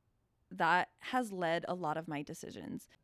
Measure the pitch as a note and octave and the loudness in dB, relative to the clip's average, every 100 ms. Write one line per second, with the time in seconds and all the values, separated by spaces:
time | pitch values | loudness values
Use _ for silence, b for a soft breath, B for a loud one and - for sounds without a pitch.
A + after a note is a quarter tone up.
0 | _ _ _ _ - F#3 E3 F3 - - | _ _ _ _ -8 2 4 6 4 -6
1 | - C4 A3+ F#3 E3 E3+ - F3+ D#3 D#3+ | -2 0 0 0 2 2 0 -2 -2 -2
2 | D#3+ D3 D3+ - - - - - - B | -2 -6 -6 -10 -12 -10 -10 -10 -12 B